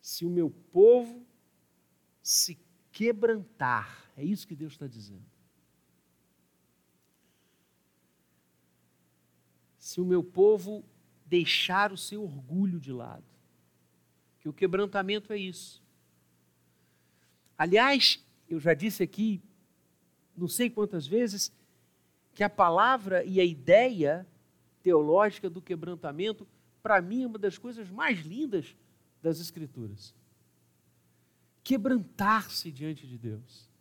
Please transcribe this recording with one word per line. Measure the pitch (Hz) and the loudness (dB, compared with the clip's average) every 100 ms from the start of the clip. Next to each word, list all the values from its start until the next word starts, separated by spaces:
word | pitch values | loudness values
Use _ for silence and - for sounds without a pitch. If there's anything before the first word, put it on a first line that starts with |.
Se | - - 170 | -14 -8 -4
o | |
meu | 175 160 | -2 -2
povo | - _ 175 214 247 233 240 - _ _ _ _ _ _ _ _ _ | -4 _ 6 8 8 4 -14 -20 _ _ _ _ _ _ _ _ _
se | - - - 175 _ _ _ | -2 0 -2 -6 _ _ _
quebrantar, | - 220 220 226 226 185 _ 131 120 104 - - - | -4 -2 0 0 0 -6 _ -2 -2 -4 -16 -20 -8
é | |
isso | 147 202 - | -4 -4 -6
que | 156 | -14
Deus | 151 | -14
está | - 143 | -14 -16
dizendo. | 113 101 98 110 _ _ _ _ _ _ _ _ _ _ _ _ _ _ _ _ _ _ _ _ _ _ _ _ _ _ _ _ _ _ _ _ _ _ _ _ _ _ _ _ _ _ _ _ _ | -16 -20 -20 -20 _ _ _ _ _ _ _ _ _ _ _ _ _ _ _ _ _ _ _ _ _ _ _ _ _ _ _ _ _ _ _ _ _ _ _ _ _ _ _ _ _ _ _ _ _
Se | - - | -14 -4
o | |
meu | 180 180 | 0 0
povo | 180 180 202 214 185 214 - _ _ _ | 0 4 6 6 0 -14 -16 _ _ _
deixar | - 175 170 - - 185 202 | -2 0 2 0 0 2 0
o | 190 | -2
seu | - 208 | -12 -10
orgulho | 208 139 131 165 196 175 | -10 -12 -6 -2 0 -2
de | 135 | -8
lado, | 127 120 - - _ _ _ _ _ _ _ _ _ _ _ | -12 -12 -16 -20 _ _ _ _ _ _ _ _ _ _ _
que | 156 | -14
o | |
quebrantamento | 147 190 185 202 196 190 208 202 | -2 -2 0 -2 -2 -2 -4 -4
é | 208 | -8
isso. | 190 175 - - _ _ _ _ _ _ _ _ _ _ _ _ _ _ _ _ _ _ | -8 -10 -16 -20 _ _ _ _ _ _ _ _ _ _ _ _ _ _ _ _ _ _
Aliás, | 160 196 254 277 - - _ _ _ | 2 4 4 4 2 0 _ _ _
eu | 165 | -4
já | 151 | 0
disse | 156 202 - | 2 0 -2
aqui, | 180 - 220 190 - _ _ _ _ _ _ _ _ - | -6 -2 -4 -4 -8 _ _ _ _ _ _ _ _ -8
não | 170 | -8
sei | - 240 | -4 -4
quantas | 240 208 185 135 | -2 -4 -4 -2
vezes, | 208 240 196 - _ _ _ _ _ _ _ _ | 0 0 -2 -8 _ _ _ _ _ _ _ _
que | - | -2
a | 202 | -2
palavra | 202 180 170 226 262 196 185 | 4 4 6 4 2 0 -2
e | 180 190 | 0 2
a | |
ideia | 180 156 131 190 254 220 143 165 185 _ _ _ _ _ | 2 2 6 6 6 2 0 0 -6 _ _ _ _ _
teológica | 185 165 151 175 208 202 190 | 4 4 6 4 4 0 -10
do | 170 | -10
quebrantamento, | - 170 160 175 170 143 202 214 - _ _ _ | -10 -10 -8 -10 -10 -6 -6 -6 -12 _ _ _
pra | 214 202 | 2 2
mim, | 175 233 | 2 -4
é | 254 | -6
uma | 220 | -2
das | 196 - | -4 -4
coisas | 240 233 202 | -14 -14 -14
mais | 196 302 208 | -4 -2 -2
lindas | 156 208 302 202 127 - _ _ _ _ | -4 -8 -4 -4 -6 -16 _ _ _ _
das | 160 165 | -4 -4
Escrituras. | 170 - 151 127 110 98 - _ _ _ _ _ _ _ _ _ _ _ _ _ _ _ | -6 -14 -16 -12 -14 -14 -20 _ _ _ _ _ _ _ _ _ _ _ _ _ _ _
Quebrantar-se | - 262 208 247 185 - 196 220 - - 170 | -4 -2 2 0 -2 -4 0 0 -2 -10 -10
diante | 135 151 151 135 | -10 -10 -10 -14
de | 120 | -12
Deus. | 113 107 123 - _ _ | -10 -12 -14 -20 _ _